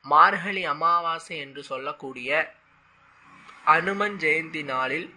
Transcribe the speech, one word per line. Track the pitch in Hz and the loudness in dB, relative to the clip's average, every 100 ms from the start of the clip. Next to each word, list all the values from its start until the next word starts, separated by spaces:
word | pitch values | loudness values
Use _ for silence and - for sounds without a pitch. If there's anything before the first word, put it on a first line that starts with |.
மார்கழி | 139 147 180 196 190 190 170 | 4 6 6 6 -4 -4 -4
அமாவாசை | 147 165 170 170 165 - 165 | 0 2 2 0 -6 -8 -12
என்று | 139 135 | -12 -14
சொல்லக்கூடிய | 139 131 139 147 135 123 123 151 147 - _ _ _ _ _ _ - - - - - | -10 -8 -8 -10 -12 -10 -2 -2 -2 -10 _ _ _ _ _ _ -20 -20 -20 -4 4
அனுமன் | 156 180 202 208 196 | 4 2 -2 -2 0
ஜெயந்தி | 156 160 160 156 | 0 0 -2 -8
நாளில் | 143 131 131 147 180 | -4 -2 -2 -4 -8